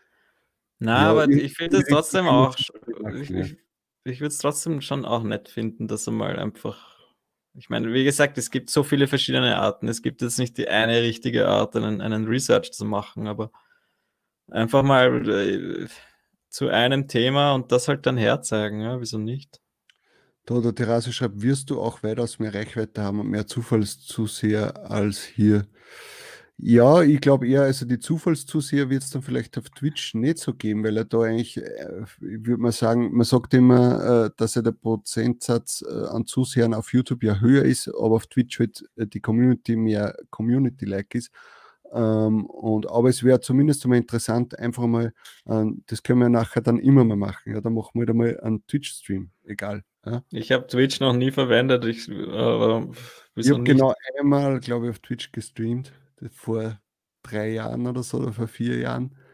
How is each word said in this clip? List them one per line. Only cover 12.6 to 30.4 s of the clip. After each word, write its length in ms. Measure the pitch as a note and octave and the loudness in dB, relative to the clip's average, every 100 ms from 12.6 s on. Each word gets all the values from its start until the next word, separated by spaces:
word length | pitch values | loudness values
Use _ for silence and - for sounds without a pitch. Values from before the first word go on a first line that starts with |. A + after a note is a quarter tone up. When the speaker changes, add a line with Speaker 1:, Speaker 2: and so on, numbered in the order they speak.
| - | 0
Speaker 1:
zu 140 | - G#2+ | -8 -6
machen, 420 | G#2 - - G#2+ | -6 -6 -10 -10
aber 240 | G#2+ A2 - _ _ _ _ _ _ _ _ _ | -8 -10 -12 _ _ _ _ _ _ _ _ _
einfach 340 | A#2 A2+ C#3 | -4 2 2
mal, 440 | C#3 C3+ B2+ B2 A2 | 4 6 4 2 0
äh, 580 | G2+ G2 G2 F#2 - - - - _ _ _ _ | 0 0 -2 -6 -10 -12 -16 -20 _ _ _ _
zu 200 | - C3+ | -6 -2
einem 400 | A2 B2 C#3 C#3 | 2 2 0 0
Thema 440 | A#2+ B2 C#3 C#3+ | 0 2 2 2
und 180 | C3+ B2+ | 0 0
das 180 | B2 - | 0 0
halt 160 | C#3+ C3 | -2 -2
dann 120 | B2+ | 0
herzeigen, 640 | A2 C3+ - G#2+ G#2 G#2 | 0 0 -2 -4 -4 -6
ja, 200 | A2+ B2+ | -6 -8
wieso 160 | A#2 A2 | -8 -8
nicht? 420 | G#2+ C3+ - _ _ _ _ _ _ _ _ _ - | -6 -8 -12 _ _ _ _ _ _ _ _ _ -4
Speaker 2:
Da, 160 | A#2+ | 0
der 120 | A#2 | 0
Terrasse 380 | A2 A2+ A#2 A#2+ | -2 0 0 -2
schreibt, 280 | A#2 A#2+ G2+ | -4 -6 -2
„Wirst 280 | A#2 C3+ C3+ | -2 -2 -4
du 100 | C3 | -6
auch 220 | A2 - | -6 -6
weitaus 360 | G#2+ A2 A#2 - | -6 -4 -6 -6
mehr 160 | A2 G2+ | -6 -6
Reichweite 480 | G#2+ A2+ A2 - | -6 -6 -6 -4
haben 160 | G2+ G#2 | -4 -4
und 80 | G#2 | -4
mehr 160 | G#2 G2+ | -4 -4
Zufallszuseher 1400 | - A#2 A2+ G#2 - - - A2 - G#2+ G#2+ G2+ - - | -8 -2 0 0 -6 -12 -6 -6 -4 -2 0 -2 -6 -8
als 320 | G#2 G#2 G2+ | -4 -2 -4
hier?“ 460 | - - G#2 G#2 G2+ _ _ - - - - - _ - | -10 2 4 4 0 _ _ -20 -20 -20 -20 -20 _ -8
Ja, 380 | - A#2+ B2 E3 | 4 8 8 8
ich 180 | D3+ C#3+ | 6 4
glaub 220 | C#3+ C3+ | 4 4
eher, 200 | B2 C3+ | 4 2
also 240 | C#3 C3 A#2+ | 2 0 -2
die 100 | B2 | -4
Zufallszuseher 960 | - D#3+ F3+ D#3+ - D#3 C#3 C#3+ C3+ | -2 -4 0 -2 -2 -6 -2 -2 0
wird's 180 | C3+ C3 | -2 -4
dann 140 | C#3 | -8
vielleicht 340 | C3 B2+ A#2 - | -4 -4 -4 -8
auf 140 | - | -12
Twitch 420 | - D3 - - | -6 -6 -6 -8
nicht 240 | A2+ B2+ | -2 -2
so 160 | E3 | -2